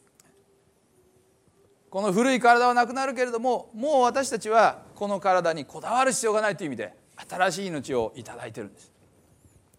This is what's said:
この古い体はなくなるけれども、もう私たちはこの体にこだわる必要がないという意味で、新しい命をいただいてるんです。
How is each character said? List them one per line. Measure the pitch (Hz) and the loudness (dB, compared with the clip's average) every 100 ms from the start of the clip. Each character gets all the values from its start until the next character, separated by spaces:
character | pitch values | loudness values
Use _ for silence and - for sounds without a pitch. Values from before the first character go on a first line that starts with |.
| _ _ _ _ _ _ _ _ _ _ _ _ _ _ _ _ _ _ _ | _ _ _ _ _ _ _ _ _ _ _ _ _ _ _ _ _ _ _
こ | 190 | -4
の | 208 | -2
古 | 180 262 | 2 2
い | 254 | 4
体 | 240 240 247 | 6 6 4
は | |
な | 240 240 | 2 0
く | |
な | 254 269 | -2 -4
る | |
け | 240 | -2
れ | 247 | -4
ど | 233 | -2
も、 | 254 220 - | -2 -4 -6
も | 214 285 277 | -8 0 2
う | |
私 | 247 269 277 | 2 0 -4
た | 220 | -4
ち | 214 | 2
は | 220 180 - - | 4 4 2 -10
こ | - 202 | -8 -6
の | 196 | -2
体 | 196 185 170 | 2 2 2
に | 160 | -2
こ | 131 160 | -8 -12
だ | 165 | -4
わ | 240 | 0
る | 262 | 0
必 | - 226 | 0 0
要 | |
が | 214 | 0
な | 214 | 0
い | 202 | -2
と | |
い | 165 | -6
う | |
意 | |
味 | 117 | -8
で、 | 104 - _ - - | -10 -12 _ -20 -10
新 | 175 185 | -2 0
し | 170 | -2
い | 196 | -6
命 | 156 123 | -8 -4
を | 127 110 - | -2 -2 -6
い | |
た | 110 117 | -16 -14
だ | 123 | -14
い | |
て | 117 | -12
る | 101 | -14
ん | |
で | - | -16
す。 | - _ _ _ _ _ _ _ _ | -20 _ _ _ _ _ _ _ _